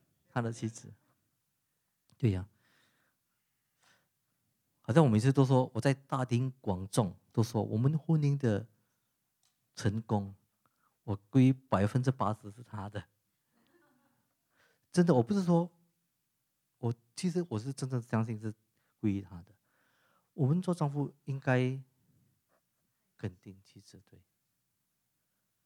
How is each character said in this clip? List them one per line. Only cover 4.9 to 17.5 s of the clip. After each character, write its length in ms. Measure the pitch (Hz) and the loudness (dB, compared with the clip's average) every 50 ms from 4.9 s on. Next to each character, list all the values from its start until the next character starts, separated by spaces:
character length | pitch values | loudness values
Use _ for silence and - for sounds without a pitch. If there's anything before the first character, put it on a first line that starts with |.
| 117 | 4
像 100 | 160 160 | 6 6
我 60 | 131 | 6
每 100 | 107 107 | 6 4
次 120 | 107 135 | 4 4
都 140 | 139 - 135 | 4 4 4
说， 240 | 127 135 127 127 127 - | 4 4 2 2 0 -4
我 60 | 110 | -2
在 120 | - 143 139 | 0 0 0
大 300 | 135 - _ - 131 127 | 0 -4 _ -6 -6 -2
庭 280 | 123 120 117 131 131 127 - | -2 -2 -2 -2 -2 -6 -6
广 260 | - 107 95 90 95 98 | -4 -4 -4 -4 -6 -4
众 260 | - - 113 87 - - _ _ _ | -2 -2 -2 -2 -4 -10 _ _ _
都 100 | - 110 | -2 -2
说， 180 | - - 113 | 0 -2 -4
我 160 | 101 107 107 110 | -4 -2 -2 0
们 200 | 120 139 160 156 | 0 0 0 0
婚 220 | - - 165 156 | 0 0 0 2
姻 180 | 147 143 143 139 | 2 0 0 0
的 280 | 135 120 104 98 110 - _ _ _ _ _ _ _ _ _ _ _ _ _ _ _ _ _ _ _ _ _ | 0 0 0 0 -4 -8 _ _ _ _ _ _ _ _ _ _ _ _ _ _ _ _ _ _ _ _ _
成 280 | - - 104 101 113 | -6 -4 -4 -4 -4
功， 340 | 113 - 113 104 101 98 98 - _ _ _ _ _ _ _ _ _ _ _ _ _ | -4 -4 -4 -4 -4 -6 -10 -18 _ _ _ _ _ _ _ _ _ _ _ _ _
我 120 | - 101 - - _ | -8 -8 -8 -10 _
归 240 | - 135 127 131 135 | 2 4 4 4 4
百 340 | 131 - _ - 92 98 101 | 0 -2 _ 0 0 0 0
分 160 | - 127 127 | 0 0 0
之 80 | 135 | 0
八 220 | 127 - 104 98 107 | -2 0 -2 -2 -2
十 180 | - - 104 | -4 -8 -16
是 100 | 98 117 | -18 -18
他 280 | 120 - - 107 95 104 | -18 -14 -12 -12 -10 -10
的。 180 | 104 101 - - _ _ _ _ _ _ _ _ _ _ _ _ _ _ _ _ _ _ _ _ _ _ _ _ _ _ _ _ _ _ _ _ _ _ _ _ | -10 -12 -14 -14 _ _ _ _ _ _ _ _ _ _ _ _ _ _ _ _ _ _ _ _ _ _ _ _ _ _ _ _ _ _ _ _ _ _ _ _
真 140 | - 180 180 | 2 2 4
的， 80 | 170 156 | 6 6
我 100 | 127 113 | 4 4
不 100 | - 208 | 2 0
是 100 | 202 185 | 0 2
说， 280 | 175 175 170 175 175 - _ _ _ _ _ _ _ _ _ _ _ _ _ _ _ _ _ _ _ _ _ | 2 2 2 2 -2 -8 _ _ _ _ _ _ _ _ _ _ _ _ _ _ _ _ _ _ _ _ _
我， 140 | - 117 117 - _ _ _ | -6 -4 -4 -6 _ _ _
其 140 | - - 185 | -4 -4 -2
实 160 | 165 180 175 | 0 -2 -2
我 100 | 170 | -2